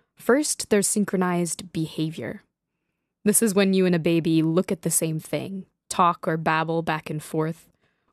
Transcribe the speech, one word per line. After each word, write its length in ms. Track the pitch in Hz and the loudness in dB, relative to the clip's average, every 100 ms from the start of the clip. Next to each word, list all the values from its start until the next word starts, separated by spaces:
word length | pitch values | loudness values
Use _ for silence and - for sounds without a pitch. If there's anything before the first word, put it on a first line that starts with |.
| _ _ | _ _
First, 560 | - 262 302 - - | 2 2 2 -4 0
there's 160 | 208 196 | 0 2
synchronized 840 | - 196 190 180 175 175 - 180 | 0 -2 0 0 0 -2 -6 -8
behavior. 720 | - 160 - 160 160 113 202 _ _ _ _ _ _ _ _ | -6 -6 -4 -6 -6 -10 -12 _ _ _ _ _ _ _ _
This 200 | 208 208 | 0 2
is 100 | 226 | 2
when 200 | 190 196 | 4 4
you 120 | 190 185 | 4 4
and 80 | |
a 60 | 175 | 2
baby 420 | 160 170 160 160 | 2 2 2 4
look 300 | 160 160 185 | 4 2 0
at 100 | 190 | -2
the 80 | 165 | -2
same 300 | - 165 156 | -2 -2 -4
thing, 480 | - 147 131 196 185 _ - | -4 -6 -6 -10 -14 _ -6
talk 360 | - 180 175 - | 2 2 2 -2
or 100 | 165 | -2
babble 440 | 160 156 160 165 | 0 0 0 -2
back 280 | 165 156 - | -2 -4 -6
and 100 | 156 | -8
forth, 480 | - 160 156 165 _ _ _ _ _ | -6 -4 -4 -6 _ _ _ _ _